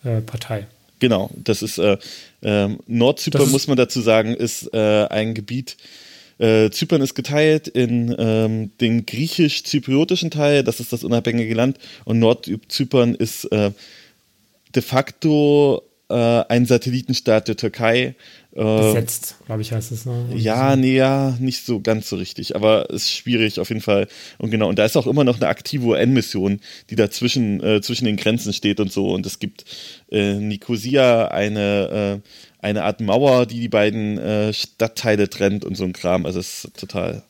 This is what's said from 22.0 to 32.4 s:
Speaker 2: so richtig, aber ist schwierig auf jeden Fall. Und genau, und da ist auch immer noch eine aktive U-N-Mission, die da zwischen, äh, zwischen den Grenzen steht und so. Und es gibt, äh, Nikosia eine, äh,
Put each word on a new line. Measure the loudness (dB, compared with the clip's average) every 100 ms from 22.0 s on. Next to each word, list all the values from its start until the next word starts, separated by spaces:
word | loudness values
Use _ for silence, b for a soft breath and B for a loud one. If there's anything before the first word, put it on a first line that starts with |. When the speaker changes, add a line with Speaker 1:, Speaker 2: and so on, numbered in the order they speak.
| -2
Speaker 2:
so | -8
richtig, | -8 -10 -8 0
aber | 4 4 2
ist | -6 -4
schwierig | -6 -2 0 0 -2
auf | -6
jeden | -6
Fall. | 0 0 0 B B B
Und | -4
genau, | 0 0
und | 2
da |
ist | 2 2
auch | 2
immer | 2
noch | 2 2
eine | 0
aktive | -2 -4 -2
U-N-Mission, | 0 2 4 2 0 -2 0 -2 B B _
die | 0
da | 0
zwischen, | 0 -2 0 0 0
äh, | 2 0
zwischen | 0 -2 -2
den | 0
Grenzen | 0 -2 -2
steht | -2 -2 0
und | -2
so. | -2 -2
Und | -2
es | -4 -8
gibt, | -10 -12 -20 B B B B
äh, | -2 0
Nikosia | -2 -4 -6 -4 -6 0 2 4 4 2
eine, | -2 -2 0 0 0 -2 -2 -2 -4
äh, | -10 B